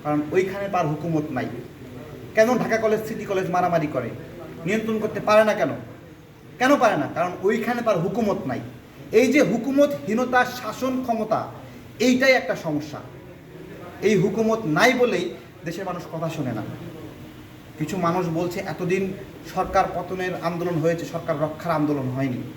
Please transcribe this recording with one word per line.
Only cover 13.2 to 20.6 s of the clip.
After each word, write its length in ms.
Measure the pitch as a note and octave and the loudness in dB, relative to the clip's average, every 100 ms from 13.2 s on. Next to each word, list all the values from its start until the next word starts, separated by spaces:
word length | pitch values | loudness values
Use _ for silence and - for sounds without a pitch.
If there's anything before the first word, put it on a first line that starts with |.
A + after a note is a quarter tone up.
| - - - - - - - - | -18 -18 -18 -18 -16 -14 -14 -2
এই 140 | F#3 G3+ | 4 4
হুকুমত 440 | G3 A3 A3 A3 D#3+ | 4 2 2 2 2
নাই 280 | D#3 A#3 | 4 6
বলেই 400 | B3+ A#3+ F3+ - - - - E3 | 6 2 2 -2 -8 -16 -14 -10
দেশের 200 | E3+ F#3 | -8 -6
মানুষ 180 | F3 - | -8 -8
কথা 180 | E3 D#3+ | -6 -6
শোনে 220 | D#3 C3 | -4 -4
না। 120 | G#2 - - E3+ - - - - - - - - - | -4 -6 -10 -12 -12 -14 -16 -18 -18 -18 -20 -20 -8
কিছু 200 | D3+ F#3+ | -4 0
মানুষ 280 | F3 F3+ E3 | 2 2 0
বলছে, 260 | D#3+ F3+ G3 | 0 -2 -4
"এতদিন 540 | F#3 D#3 E3+ F#3+ F#3+ D#3 - - - F3+ | -6 -4 0 0 0 -4 -12 -16 -8 -4
সরকার 300 | F3+ F#3+ F3+ F3 | 2 2 2 0
পতনের 400 | F3 F#3 F#3 E3 | -6 -4 -4 -2
আন্দোলন 380 | E3 F3 | -4 -2